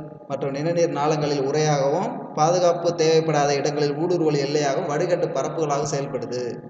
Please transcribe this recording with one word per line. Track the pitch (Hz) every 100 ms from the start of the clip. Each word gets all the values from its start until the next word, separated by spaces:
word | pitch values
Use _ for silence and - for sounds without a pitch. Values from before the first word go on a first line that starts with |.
| - - -
மற்றும் | 139 143
நிணநீர் | - 165 170 127
நாளங்களில் | 143 151 151 147 143
உரையாகவும் | 131 151 156 147 135 165 226 - -
பாதுகாப்பு | - 160 180 175 170 175
தேவைப்படாத | 165 160 160 160 147 143
இடங்களில் | 139 147 147 147 143
ஊடுருவல் | 175 175 156 143
எல்லையாகவும் | 139 151 139 147 185
வடிகட்டு | 151 180 180 165
பரப்புகளாக | 135 156 156 151 143 151
செயல்படுது. | 143 139 127 117 123 123 123 -